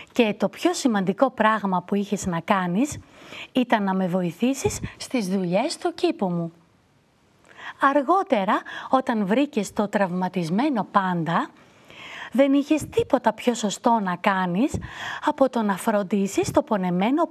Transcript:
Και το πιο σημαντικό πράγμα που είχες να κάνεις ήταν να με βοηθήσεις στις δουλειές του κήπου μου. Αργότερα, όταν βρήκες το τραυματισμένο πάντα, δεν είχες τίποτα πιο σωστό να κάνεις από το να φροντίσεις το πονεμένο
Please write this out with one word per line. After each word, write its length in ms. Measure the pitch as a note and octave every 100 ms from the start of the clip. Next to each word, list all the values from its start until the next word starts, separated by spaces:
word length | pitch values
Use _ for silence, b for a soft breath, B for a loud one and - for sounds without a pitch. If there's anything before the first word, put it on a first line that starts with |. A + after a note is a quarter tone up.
| B
Και 240 | - A3 G#3
το 120 | F#3+
πιο 240 | - E4+
σημαντικό 560 | E4+ C4 G3+ F#3 F#3+ C4
πράγμα 520 | - G#3+ G#3+ G3 F3+
που 140 | - G3+
είχες 300 | G3+ G3 G3
να 140 | E3
κάνεις 580 | - G3+ F3+ F3+ D4 D#3+ B B B B B
ήταν 320 | B3+ B3 A3+
να 100 | G3
με 140 | F#3+ F#3
βοηθήσεις 720 | F#3 F3+ - B3 C4+ G#4 - - B
στις 300 | - B3+ F#3
δουλειές 500 | G3 F3+ F#3 D4+ -
του 160 | F4
κήπου 360 | E4+ F4 - F#3
μου. 220 | E3+ E3 - _ _ _ _ _ _ _ _ _ B B B
Αργότερα, 840 | C#4 C#4+ C4 F#4+ F#4 A3+ F#3+ C#4+ - B B
όταν 360 | C4 C4 A3+ F#3
βρήκες 480 | A#3 - A3 F#3+
το 140 | - G3+
τραυματισμένο 1000 | G#3 F#3+ F3+ F#3 F#3 D#3+ F#3+ D4+ A3+ -
πάντα, 580 | G#3 F#3 F3 D#3+ F3+ D#4+ - B B B B B B B
δεν 220 | A3+ C#4
είχες 360 | C#4 C#4 D4+ -
τίποτα 440 | A4+ A#4 C4+ A3+
πιο 200 | G#3+ -
σωστό 460 | A3+ G#3 - B3 A#3
να 120 | F#3+ F3
κάνεις 600 | G#3+ F#3+ F3+ F3+ C#4+ F#3 B B B B -
από 240 | - C4
το 120 | A#3
να 160 | G#3 F3+
φροντίσεις 760 | - G#3 G3 G3+ G3 - G4
το 100 | D#4
πονεμένο 680 | D4 G#3 F3+ F3+ G#3+ D4 E4